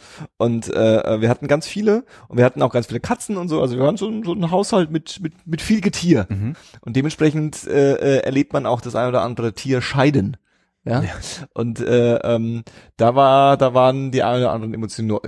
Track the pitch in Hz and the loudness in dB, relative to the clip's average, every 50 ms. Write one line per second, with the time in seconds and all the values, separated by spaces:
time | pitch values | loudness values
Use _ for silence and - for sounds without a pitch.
0 | - - - - 156 - _ - - 120 117 117 110 - - - 110 110 110 110 | -20 -20 -20 -18 -18 -18 _ -2 0 0 0 -2 -4 -4 0 2 4 4 4 2
1 | - - 110 110 110 117 123 - - 139 143 151 160 - - 202 214 220 202 226 | 2 0 0 0 2 2 0 0 0 -2 -2 -2 -2 -6 -6 -2 0 2 2 2
2 | 262 - - - - - - 120 123 127 - - 135 127 - 123 113 - 110 117 | 0 -6 -16 -20 -20 -4 2 2 4 4 4 0 -2 0 0 -2 -4 -4 -6 -8
3 | - - 240 - - - 208 185 175 180 156 156 131 127 120 123 131 143 - 196 | -6 -6 -6 -6 -6 -6 -6 -6 -4 -2 0 0 0 0 0 0 0 0 0 0
4 | 202 220 220 214 - 170 170 - 175 160 180 190 202 - - 196 175 151 160 160 | -4 -6 -6 -6 -4 -4 -4 -2 -2 0 0 0 0 2 2 0 0 0 -2 -6
5 | - - - - 190 160 - _ _ 165 160 156 - - 220 220 175 196 - - | -6 -8 -10 -10 -10 -10 -10 _ _ -8 -6 -6 0 0 0 2 2 0 -2 0
6 | 170 175 160 120 95 - 101 98 104 117 156 - - - - - _ - 110 135 | 2 4 4 4 2 -2 -4 -4 -4 -6 -6 -10 -16 -20 -20 -16 _ -4 -2 -2
7 | 135 156 160 - 156 156 143 156 151 151 - - - - - 143 139 139 139 - | 0 -2 0 0 0 2 2 0 -2 -4 -6 -10 -8 -2 0 2 2 2 2 2
8 | - 139 135 127 - - 131 135 143 - - 143 131 110 123 120 - 123 117 113 | 0 0 0 0 0 0 0 0 0 0 -2 -4 -2 -2 -4 -4 -4 -6 -4 -2
9 | 120 123 127 123 92 120 120 113 117 113 104 - - 131 135 127 120 - - 139 | -2 0 0 0 -2 -2 -4 -4 -4 -4 -6 -6 -4 -2 -2 -2 -2 -2 0 2
10 | 131 147 147 131 95 104 - - _ _ _ _ _ _ _ _ _ - 117 131 | 2 4 4 2 0 -2 -4 -10 _ _ _ _ _ _ _ _ _ -4 -2 -2
11 | 113 98 - - - - - - 151 - _ - 117 120 117 113 117 - 120 123 | -2 -4 -6 -10 -12 -14 -14 -14 -16 -12 _ -6 -6 -4 -4 -6 -2 0 2 4
12 | 117 120 117 - - - 117 113 113 113 117 117 113 - - - - _ _ - | 4 4 2 0 0 0 -2 0 -2 -4 -6 -8 -10 -14 -20 -20 -20 _ _ 0
13 | 113 117 123 135 139 135 135 139 139 139 139 - 135 131 123 127 127 131 131 135 | 2 2 4 4 6 6 6 6 6 4 4 4 2 2 4 4 4 4 2 0
14 | 135 135 127 131 98 110 120 123 123 117 76 113 110 113 110 110 110 104 - - | -4 -2 -2 0 0 0 0 0 0 0 0 -2 -4 -6 -6 -6 -8 -8 -6 -4
15 | 113 110 107 104 - | -2 -2 -2 -2 -4